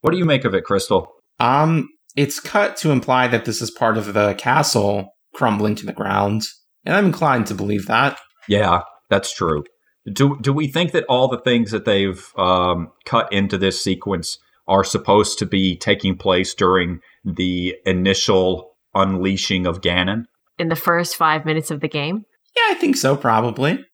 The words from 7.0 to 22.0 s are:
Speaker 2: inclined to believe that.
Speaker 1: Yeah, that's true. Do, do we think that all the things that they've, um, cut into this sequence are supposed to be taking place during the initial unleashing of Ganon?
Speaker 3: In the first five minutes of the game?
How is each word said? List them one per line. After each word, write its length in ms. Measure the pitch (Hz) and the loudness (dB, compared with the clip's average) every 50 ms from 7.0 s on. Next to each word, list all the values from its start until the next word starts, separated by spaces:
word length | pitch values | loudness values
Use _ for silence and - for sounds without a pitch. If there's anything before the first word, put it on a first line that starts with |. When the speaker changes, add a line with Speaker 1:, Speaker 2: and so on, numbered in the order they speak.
| 208 | 2
Speaker 2:
inclined 400 | 185 151 - 165 151 135 120 110 | 2 0 2 0 0 2 2 0
to 80 | - 107 | -2 -4
believe 320 | 92 101 101 104 101 95 | -6 -4 -2 -2 -4 -2
that. 320 | - 110 113 131 139 - - - _ _ _ - - | 0 0 2 2 0 -2 -6 -18 _ _ _ -4 -2
Speaker 1:
Yeah, 340 | 101 101 104 92 87 90 90 - - _ _ _ | 0 2 2 2 2 0 0 -6 -18 _ _ _
that's 240 | - 101 - - - | 0 0 0 -2 -6
true. 300 | - 95 82 78 73 73 - _ _ _ _ _ _ _ - 101 | -4 -2 0 0 -2 -4 -8 _ _ _ _ _ _ _ -12 0
Do, 240 | - 135 143 143 139 | 2 2 2 2 0
do 120 | 113 139 139 | -2 -2 0
we 140 | 147 156 | 0 -2
think 240 | 143 135 165 180 170 - | -2 0 0 -2 0 0
that 120 | 170 - - | -2 0 2
all 200 | 131 127 127 131 | 2 2 2 2
the 100 | 127 117 | 0 -2
things 300 | - 127 120 117 117 101 | 0 0 2 2 0 0
that 140 | 107 104 - | -2 -4 0
they've, 420 | - 104 98 98 98 92 90 - - _ | 0 0 2 0 0 -2 -6 -12 -14 _
um, 540 | - 92 90 92 90 90 90 90 87 85 82 _ _ _ | -2 2 2 2 2 2 0 0 -2 -4 -8 _ _ _
cut 280 | - - 117 110 - 104 | -2 -2 -2 0 0 -2
into 240 | 101 101 95 - | -2 0 0 -2
this 240 | 95 95 95 92 - | 0 0 0 0 -2
sequence 580 | - 104 95 95 - 101 98 87 80 - - - _ _ _ _ _ | -2 -2 -4 -2 -2 -4 -4 -4 -4 -8 -12 -14 _ _ _ _ _
are 160 | - 95 98 98 | 0 2 2 2
supposed 540 | - - - - - 101 104 104 107 - - | 2 -2 -4 0 4 4 4 4 2 0 -4
to 80 | 107 | -4
be 300 | 90 - 98 95 92 87 | -2 0 0 0 0 -2
taking 400 | 85 - - 101 101 - 95 92 | -2 0 -2 -2 0 0 -4 -4
place 380 | 92 - 98 92 90 92 - - | -2 0 0 0 0 0 -2 -2
during 460 | - 101 90 92 92 87 87 90 85 _ _ _ _ _ | 0 2 2 4 2 2 0 -4 -8 _ _ _ _ _
the 520 | 95 85 85 92 92 90 90 90 90 87 - _ | -8 -4 -2 -2 -2 -2 -2 -4 -4 -6 -6 _
initial 880 | 95 95 90 90 95 95 - - - 104 95 92 92 92 87 - - _ _ _ _ _ | -2 0 0 2 2 0 0 0 2 2 2 4 2 0 -2 -8 -16 _ _ _ _ _
unleashing 720 | 98 95 98 95 92 90 95 98 95 - - 101 92 90 | 0 0 0 0 -2 0 -2 -2 -2 -2 -2 -2 0 0
of 140 | 87 82 85 | -2 -4 -2
Ganon? 440 | - 90 87 90 90 95 101 113 117 _ _ _ _ _ _ - | -2 -2 0 0 0 0 -2 -4 -6 _ _ _ _ _ _ -6
Speaker 3:
In 100 | 175 165 | -4 -4
the 80 | 165 | -4
first 400 | 160 - - 175 170 175 170 - | -4 -2 -2 0 0 -2 -4 -2
five 280 | - 170 156 156 156 147 | 0 0 0 0 0 -2
minutes 240 | 160 156 160 156 - | -2 -2 -2 -2 -4
of 100 | 165 143 | -8 -6
the 80 | 143 151 | -6 -6
game? 360 | - 151 | -4 -4